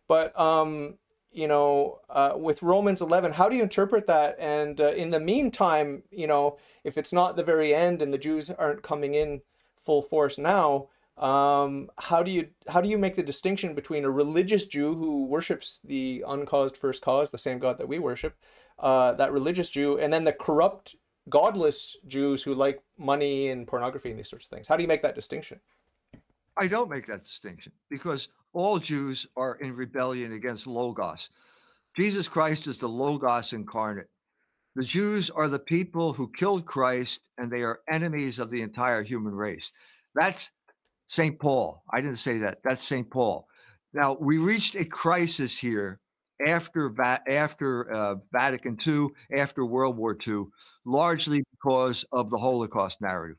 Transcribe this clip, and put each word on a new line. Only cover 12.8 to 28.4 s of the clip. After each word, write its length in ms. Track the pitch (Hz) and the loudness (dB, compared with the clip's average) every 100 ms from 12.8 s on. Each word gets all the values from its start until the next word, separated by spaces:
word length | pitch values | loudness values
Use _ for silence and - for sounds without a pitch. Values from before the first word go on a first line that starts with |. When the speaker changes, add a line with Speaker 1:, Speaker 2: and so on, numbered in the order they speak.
Speaker 1:
do 80 | 202 | 2
you 100 | 214 | 2
make 160 | 190 | 0
the 80 | 190 | 0
distinction 540 | 147 - 185 196 - 147 | -4 -2 -2 -2 -4 -6
between 280 | - 151 | -6 -2
a 60 | 139 | 0
religious 560 | 135 147 160 185 208 - | 2 2 2 2 2 0
Jew 300 | 143 147 165 | -2 0 0
who 300 | 160 143 131 | 0 0 0
worships 520 | 151 170 156 - - | 0 -2 -4 -8 -16
the 400 | - 135 131 127 - | -8 -6 -4 -6 -6
uncaused 500 | 139 139 143 135 135 | -6 0 0 0 -2
first 240 | 139 127 | -4 -2
cause, 300 | - 131 147 | 0 2 0
the 80 | 120 | -4
same 220 | - 123 | -6 -2
God 180 | 127 123 | -2 -2
that 80 | 131 | -4
we 140 | 151 | -4
worship, 340 | 147 120 156 - _ _ _ - | -4 -4 -8 -10 _ _ _ -4
uh, 320 | 135 131 127 | 2 4 4
that 180 | 123 135 | 4 2
religious 400 | 143 143 180 170 | 2 0 -2 -2
Jew, 300 | 143 143 143 | 0 0 2
and 120 | 151 | 2
then 120 | 160 | 2
the 80 | 160 | 2
corrupt, 640 | - - 151 180 - - - _ _ - | 0 2 4 4 0 -12 -20 _ _ 0
godless 680 | 143 185 196 160 - - - 147 | 4 4 4 0 0 -6 -16 -8
Jews 340 | 135 143 139 | -2 0 0
who 140 | 143 131 | -2 0
like 260 | 139 135 _ - | 0 -2 _ -6
money 520 | 139 143 143 139 139 | -2 0 0 -2 -2
and 180 | 127 123 | -4 -6
pornography 420 | 127 123 135 123 | -4 -4 -6 -10
and 80 | 110 | -12
these 120 | 107 | -14
sorts 160 | - - | -18 -16
of 40 | |
things? 160 | - - | -12 -2
How 100 | 160 | 0
do 60 | |
you 60 | 170 | 2
make 140 | 156 | 2
that 120 | 143 | 0
distinction? 460 | - - - - - _ _ _ _ _ - _ _ _ - | -4 -8 -10 -10 -18 _ _ _ _ _ -20 _ _ _ -4
Speaker 2:
I 100 | 190 | -2
don't 240 | 214 226 | 0 -2
make 160 | 139 113 | -6 -10
that 160 | 101 | -12
distinction 500 | - - 104 85 - - - | -14 -16 -16 -16 -20 -20 -14
because 400 | 139 170 139 - _ | -8 -6 -6 -8 _